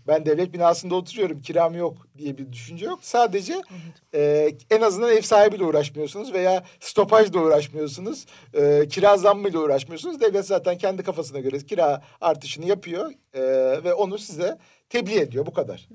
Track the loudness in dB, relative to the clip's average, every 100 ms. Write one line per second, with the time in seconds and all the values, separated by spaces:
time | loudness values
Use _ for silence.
0 | 0 0 2 0 -2 0 2 2 -2 -4
1 | -4 -4 -4 -4 -4 0 0 0 -6 -8
2 | _ -12 -12 -10 -12 -14 -16 -12 -10 -10
3 | -2 2 2 0 -6 -8 -10 -18 -18 -20
4 | _ -2 2 2 0 -2 0 2 2 2
5 | 2 2 4 6 6 4 0 0 0 -6
6 | -8 -8 -6 0 2 0 -2 _ -6 0
7 | 4 6 6 4 4 2 0 -8 -8 -8
8 | -10 -12 -14 -20 -8 0 4 4 2 4
9 | 4 6 4 2 0 -2 0 0 -2 -12
10 | -10 0 0 0 -2 -2 -2 -2 -4 -4
11 | -8 -8 0 0 0 -4 -4 2 2 2
12 | -6 -4 -2 -2 -4 -8 -2 -2 -2 -8
13 | -8 -10 _ -4 0 2 2 0 0 0
14 | 0 -2 -10 -6 -6 -6 _ _ _ -6
15 | -2 -2 -2 -4 -4 -4 -6 -8 _